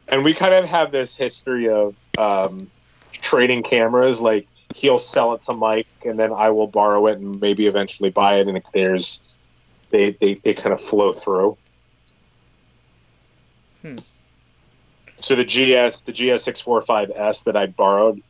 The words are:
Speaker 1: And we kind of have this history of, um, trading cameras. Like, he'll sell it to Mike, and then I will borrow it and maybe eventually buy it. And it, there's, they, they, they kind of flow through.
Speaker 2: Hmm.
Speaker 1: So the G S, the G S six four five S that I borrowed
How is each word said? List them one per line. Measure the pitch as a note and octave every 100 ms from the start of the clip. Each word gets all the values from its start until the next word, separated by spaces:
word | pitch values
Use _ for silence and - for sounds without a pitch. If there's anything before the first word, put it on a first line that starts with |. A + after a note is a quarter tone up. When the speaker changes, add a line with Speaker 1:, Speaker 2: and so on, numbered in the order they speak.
| -
Speaker 1:
And | C3+
we | D3
kind | D#3+ F#3
of | F#3
have | F3 E3+ D3
this | C#3 B2
history | - B2 - C3 B2 A2+
of, | G#2+ G#2 - - -
um, | G#2 G2 F#2+ F#2+ G2 - - - - -
trading | - C3+ B2 A#2+
cameras. | - A#2+ A2+ B2 C3 A2+
Like, | A#2 G#2 - _ -
he'll | - C#3 B2
sell | - C#3 A#2
it | A2+
to | -
Mike, | A#2 A2 A2 - _
and | A#2+ A2
then | A2
I | G#2+ A2
will | G#2+ G2+
borrow | G#2+ G#2 G#2 G#2+
it | G2
and | G2 G2
maybe | G2+ G2+ G#2
eventually | G2+ G2 - G2
buy | G2+ G2+ G2+
it. | G2
And | F#2+
it, | -
there's, | G2 F#2 F#2 - - _ _ _ _ _ _ -
they, | G#2+ G2+
they, | G3 G2+
they | G2 G#2+
kind | G#2 G2+
of | F#2+
flow | - G#2 G2
through. | - G2+ F#2 G2+ - _ _ _ _ _ _ _ _ _ _ _ _ _ _ _ _ _ _ _ _ _ _
Speaker 2:
Hmm. | D#3+ A#2+ - _ _ _ _ _ _ _ _ _ - -
Speaker 1:
So | - B2
the |
G | A#2+ B2+ C3
S, | B2 A#2+ -
the | -
G | A2+ B2+
S | A#2+
six | B2+ -
four | A#2+ A#2
five | - A2 G2+
S | G#2+ G#2+ G#2
that | A2+
I | G2+ G2
borrowed | F#2 G2 G2+ A2+ G2